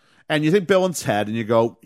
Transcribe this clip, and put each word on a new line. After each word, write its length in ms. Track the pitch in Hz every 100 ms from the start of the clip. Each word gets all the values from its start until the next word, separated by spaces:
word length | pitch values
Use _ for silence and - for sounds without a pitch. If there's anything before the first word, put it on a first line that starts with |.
| _ _ -
And 160 | 151
you 60 | 151
think 180 | 202 175
Bill 160 | 190
and 120 | 185 151
Ted, 320 | 131 104 104
and 100 | 113
you 60 |
go, 340 | 107 117 117 -